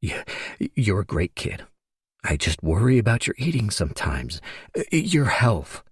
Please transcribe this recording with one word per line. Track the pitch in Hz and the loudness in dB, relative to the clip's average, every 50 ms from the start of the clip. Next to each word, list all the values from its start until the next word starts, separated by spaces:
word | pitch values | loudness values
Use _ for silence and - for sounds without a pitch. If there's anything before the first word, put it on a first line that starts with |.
Y-, | - - - - - - - - - - - - - 76 _ | -4 -4 -6 -6 -10 -10 -12 -10 -10 -12 -8 -6 -6 -4 _
you're | - 131 107 98 95 | 0 2 2 2 0
a | 98 | 0
great | - - 78 82 - _ | -2 0 -2 -2 -2 _
kid. | - - - 87 - - - _ _ _ _ _ _ _ _ _ _ _ | -6 -6 -6 -6 -8 -12 -16 _ _ _ _ _ _ _ _ _ _ _
I | - 80 | -2 -2
just | 73 - - 80 - | 0 0 0 -2 0
worry | - 80 80 87 113 127 131 127 | 0 0 2 4 4 6 6 6
about | 110 107 117 117 - | 4 4 2 2 0
your | - - - | -2 -4 -2
eating | 127 160 160 131 113 107 | -2 0 0 0 0 0
sometimes, | 101 - - 78 - - - - 69 67 62 62 78 80 - - - - - - - | 0 0 -2 -2 -2 -2 -2 -2 -2 -2 -4 -6 -8 -10 -12 -14 -16 -16 -18 -10 -6
uh, | - - - | -6 -6 0
your | - 160 160 220 175 156 143 | 0 0 2 4 2 2 4
health. | 117 - - 120 123 113 85 67 - - - - - | 4 2 4 4 4 4 2 0 -6 -12 -18 -18 -18